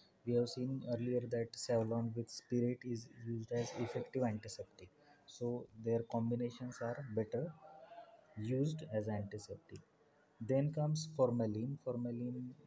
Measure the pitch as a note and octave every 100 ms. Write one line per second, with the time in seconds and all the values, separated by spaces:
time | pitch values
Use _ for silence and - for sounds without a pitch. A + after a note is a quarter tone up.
0 | - _ A#2 A#2+ A#2+ B2+ B2+ C3+ B2 A#2
1 | A#2+ B2 B2 A#2 A#2 - - A#2 A2 A#2
2 | A#2 A2+ A2+ - - A#2+ A#2+ B2 B2 A#2
3 | A2+ - A#2 A#2 A2+ A#2+ A#2 - A#2 -
4 | B2 C3 B2 A2 G#2+ - G2+ - F#2 _
5 | - - - - A#2+ A#2+ - A2 A2+ A#2
6 | A#2 A#2 A2+ A#2+ A#2+ - B2+ - A#2 B2
7 | C3+ G#2+ G#2+ A#2 E3+ - - - - -
8 | - - - - G#2+ C3 D3 D#3 - A2
9 | G#2 G#2 G2+ G#2 - G2+ _ G2 - _
10 | _ _ _ _ A2 C3 D3 D#3 D3+ D#3
11 | - - B2+ A#2+ A2+ G#2+ B2 C#3+ - A#2+
12 | A#2+ A#2+ B2 B2+ B2+ C3